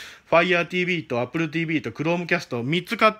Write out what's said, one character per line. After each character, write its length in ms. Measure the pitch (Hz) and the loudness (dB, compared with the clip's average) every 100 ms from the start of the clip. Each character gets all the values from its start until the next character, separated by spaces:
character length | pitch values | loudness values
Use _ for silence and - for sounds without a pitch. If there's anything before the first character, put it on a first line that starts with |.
| - - _ | -16 -20 _
Fire 340 | 165 180 175 170 | 4 4 2 0
T 200 | 180 175 | -2 0
V 200 | 170 - | -2 -2
と 140 | 120 | -2
Apple 300 | 123 165 165 | -2 -2 -2
T 160 | 160 160 | -2 -2
V 160 | 156 | -2
と 100 | 117 | -4
Chromecast 680 | - 160 175 175 170 - 123 | -4 -2 0 0 -2 -2 -6
を 60 | |
三 220 | 120 170 175 | -2 -2 -2
つ 100 | 220 | 2
買 140 | 220 | 2
っ 40 | 214 | 2